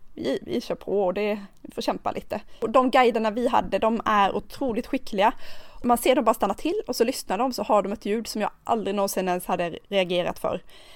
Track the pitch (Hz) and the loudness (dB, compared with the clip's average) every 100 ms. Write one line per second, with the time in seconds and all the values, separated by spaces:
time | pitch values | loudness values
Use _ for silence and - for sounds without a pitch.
0 | - - - 277 - 240 - 170 - 196 | -16 -6 -4 -2 -2 -6 -4 -8 -2 0
1 | 185 185 208 208 202 - - - 233 320 | 0 0 -2 -2 -6 -18 -14 -6 -4 -2
2 | - - - - - - 220 262 254 269 | -4 -6 -8 -8 -10 -6 2 4 6 6
3 | 247 233 220 208 247 240 180 196 220 226 | 6 4 0 0 2 2 2 0 2 0
4 | - 208 196 - - - 269 214 - 262 | 2 4 4 2 -6 -4 -2 -2 -2 -4
5 | - 202 208 - - - - - 240 240 | -4 2 2 2 -6 -8 -10 -6 2 2
6 | 339 294 226 233 196 202 302 415 - - | 4 4 4 2 0 0 -2 -2 -4 0
7 | 226 277 - 190 262 240 208 208 196 202 | 0 0 -4 -2 -2 -2 2 2 2 -4
8 | 202 220 220 214 202 - - 233 196 202 | -2 -4 -4 -4 -4 -4 -2 -2 0 0
9 | 196 196 185 180 - 180 175 - - 196 | 0 0 0 -2 -2 -2 -2 -6 -2 0
10 | 180 175 170 180 160 180 - - - | 2 0 0 -2 -4 -4 -8 -20 -20